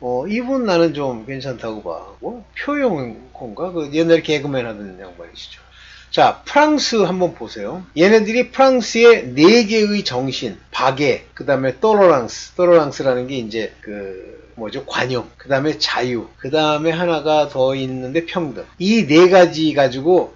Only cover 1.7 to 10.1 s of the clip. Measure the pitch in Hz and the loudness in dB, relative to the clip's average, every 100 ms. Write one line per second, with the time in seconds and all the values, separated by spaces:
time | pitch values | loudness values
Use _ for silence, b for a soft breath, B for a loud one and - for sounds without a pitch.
1.7 | 110 92 82 90 - 147 240 196 - - | -10 -10 -12 -14 -14 -14 -14 -16 -12 -8
2.7 | 294 262 165 123 110 117 - 123 104 175 | -4 -2 -4 -8 -12 -18 -16 -14 -10 -8
3.7 | 170 143 151 165 165 156 151 143 135 120 | -6 -4 0 2 2 2 -4 -4 -6 -6
4.7 | 104 101 92 95 85 85 - - - _ | -10 -14 -16 -18 -18 -20 -20 -20 -20 _
5.7 | B B B B - 139 - - 285 302 | B B B B 2 2 2 -2 2 4
6.7 | 294 - 226 175 185 175 - 110 110 101 | 2 0 0 0 0 -2 -4 -14 -12 -10
7.7 | 170 185 147 185 220 214 233 247 - 269 | -10 -8 2 4 4 4 -2 -2 2 4
8.7 | 254 - 226 233 226 127 123 165 233 202 | 4 0 4 6 6 2 4 6 6 4
9.7 | 220 208 208 - | 2 0 -2 -4